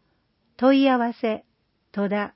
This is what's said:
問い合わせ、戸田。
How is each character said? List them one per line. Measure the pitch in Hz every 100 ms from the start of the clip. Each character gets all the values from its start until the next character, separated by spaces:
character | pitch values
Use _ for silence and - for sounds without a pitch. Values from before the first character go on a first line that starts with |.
| _ _ _ _ _ -
問 | 254 277
い | 269
合 | 254
わ | 240
せ、 | - 226 214 - _ _ _ _
戸 | 202 202
田。 | 208 208